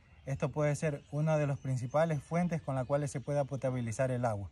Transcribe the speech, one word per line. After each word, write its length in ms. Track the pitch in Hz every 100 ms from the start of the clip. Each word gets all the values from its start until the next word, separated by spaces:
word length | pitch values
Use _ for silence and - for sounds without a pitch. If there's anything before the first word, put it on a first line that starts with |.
| - -
esto 240 | - 135 147
puede 260 | 139 151 143
ser 280 | 160 143 -
una 260 | 147 156 156
de 100 | 143
las 120 | 135
principales 640 | 139 131 117 143 165 151
fuentes 400 | - 170 175 165
con 120 | -
las 120 | 135 127
cuales 240 | 143 147
se 100 | -
pueda 240 | 117 143
potabilizar 640 | 139 135 131 127 117 107 131
el 120 | 123
agua. 240 | 120 104 95